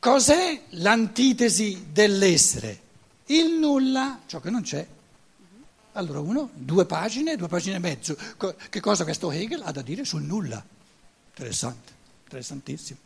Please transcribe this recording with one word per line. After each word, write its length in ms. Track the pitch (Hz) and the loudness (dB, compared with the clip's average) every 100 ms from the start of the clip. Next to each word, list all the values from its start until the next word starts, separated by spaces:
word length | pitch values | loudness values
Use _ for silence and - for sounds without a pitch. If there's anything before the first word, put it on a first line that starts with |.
Cos'è 600 | 247 269 247 311 370 302 - | 6 4 6 4 4 -4 -10
l'antitesi 1160 | 175 185 226 220 - 262 247 233 175 214 185 156 | -2 2 4 2 2 2 4 2 2 -2 -4 -4
dell'essere? 880 | 151 214 196 196 170 - 123 110 101 _ _ _ _ - | 4 4 6 4 6 4 0 -6 -10 _ _ _ _ 0
Il 260 | 311 330 | 2 4
nulla, 720 | 330 302 277 262 262 269 262 - | 2 2 4 2 0 -2 -8 -12
ciò 140 | 147 | -10
che 100 | 165 | -4
non 120 | 240 | -4
c'è. 220 | 175 147 170 - _ _ _ _ 180 202 294 _ _ | -4 -6 -8 -16 _ _ _ _ -20 -20 -20 _ _
Allora 260 | 214 175 143 | -8 -6 -6
uno, 320 | 151 254 269 | -2 -2 -4
due 320 | 156 131 175 | -10 2 4
pagine, 520 | 175 160 208 226 311 294 | 4 0 -4 -2 -2 -4
due 100 | 175 | -4
pagine 300 | 175 180 190 | -4 -4 -4
e 20 | |
mezzo. 380 | 175 131 - 147 - - | -4 -6 -8 -8 -10 -6
Co-, 200 | 190 175 - | -6 -6 -10
che 120 | 214 | -6
cosa 240 | 202 196 | 0 0
questo 260 | 160 156 175 | 0 -4 -4
Hegel 320 | 147 220 330 | -4 -6 -8
ha 80 | 180 | -8
da 120 | 139 | -10
dire 220 | 123 185 | -8 -8
sul 180 | 285 160 | -6 -6
nulla? 420 | 147 202 156 113 - _ _ _ - _ _ | -4 -4 -4 -8 -14 _ _ _ -20 _ _
Interessante, 640 | - 127 - 117 120 - _ _ _ | -16 -8 -6 -6 -10 -20 _ _ _
interessantissimo. 760 | _ 135 123 139 135 151 - - | _ -16 -14 -14 -12 -12 -12 -18